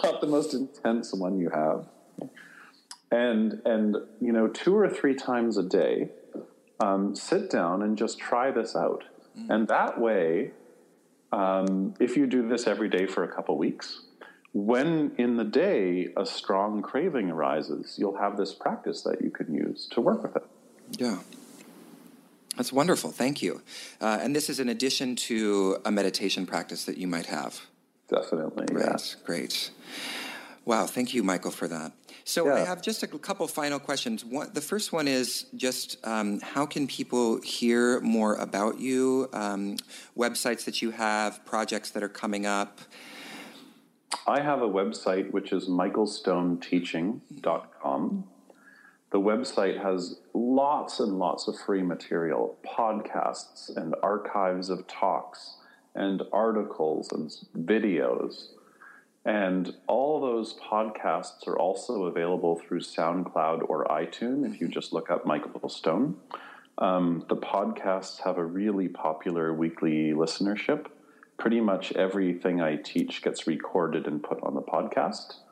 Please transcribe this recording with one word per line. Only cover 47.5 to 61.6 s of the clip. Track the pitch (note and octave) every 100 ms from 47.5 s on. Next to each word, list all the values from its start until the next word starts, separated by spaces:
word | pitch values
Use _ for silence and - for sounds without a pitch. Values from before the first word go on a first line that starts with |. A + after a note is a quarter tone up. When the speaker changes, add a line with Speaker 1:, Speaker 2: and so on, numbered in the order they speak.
| E2 - -
Speaker 1:
com. | C#2 - - G3 - - _ - - - - _ -
The | G2+
website | G#2+ A2 - - F#2+ F#2
has | G2 F#2+ F2 - -
lots | - A#2+ C3 C#3 C#3+ - -
and | A#2 F#2
lots | F2 - -
of | -
free | - G2
material, | F2+ D#2+ - F2+ E2 B1 A1+ - -
podcasts | - A2+ G#2+ - F#2 - - - - - -
and | E2 -
archives | G2 G#2 - G2+ F#2 F#2 F#2
of | F2+ -
talks | - F#2+ D2+ - - - - - - _
and | - G2 F#2+ -
articles | G2+ A2+ G#2+ G2+ - D#2 - -
and | D2 D2+
s-, | - - -
videos. | E2 A2 G#2 D#2 B1+ A#1+ - - - - - - - - _ _
And | A2+ G#2+ F#2+ F#2 F2+ - -
all | A2+ C#3+ D3+
those | C3 A#2 A2
podcasts | - - G#2+ A2+ - F#2 E2+ - - -
are |
also | -